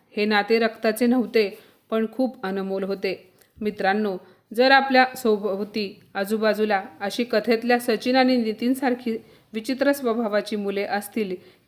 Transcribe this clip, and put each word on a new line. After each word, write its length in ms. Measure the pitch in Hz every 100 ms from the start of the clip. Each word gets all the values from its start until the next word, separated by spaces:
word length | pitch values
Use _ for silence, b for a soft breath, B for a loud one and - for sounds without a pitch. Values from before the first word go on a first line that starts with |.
| _ -
हे 80 | 208
नाते 340 | 208 202 226
रक्ताचे 460 | 226 226 220 214 240
नव्हते, 520 | 254 208 226 196 - B B -
पण 160 | 220 220
खूप 340 | - 254 - 190
अनमोल 380 | 196 190 190
होते. 500 | 190 196 190 175 - b b b
मित्रांनो, 560 | 208 208 190 208 214 185 b b b
जर 180 | 214 262
आपल्या 340 | 269 269 254 254 262
सोबती 840 | 226 208 202 190 208 220 196 - -
आजूबाजूला 720 | 196 196 220 214 208 214 196 214 -
अशी 220 | 202 -
कथेतल्या 560 | 240 269 240 226 240 240
सचिन 360 | 240 220 254 262
आणि 220 | 254 254
नितीनसारखी 840 | 220 214 240 262 262 247 233 220 - b b
विचित्र 380 | 220 220 254 277
स्वभावाची 640 | 277 247 226 220 208 202 208
मुले 280 | 202 196
असतील 520 | 202 202 208 226 196 180 b b